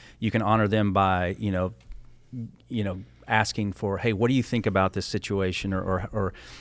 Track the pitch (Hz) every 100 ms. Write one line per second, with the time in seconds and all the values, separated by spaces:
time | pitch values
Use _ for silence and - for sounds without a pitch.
0 | - - 110 117 104 110 104 107 101 95
1 | 95 92 90 98 104 92 92 - - -
2 | - - - 127 113 - - 120 101 92
3 | 104 - - 110 107 - 101 - 104 95
4 | 120 98 120 135 117 120 107 95 95 98
5 | - 104 - 98 92 90 98 92 92 92
6 | 98 107 95 - - -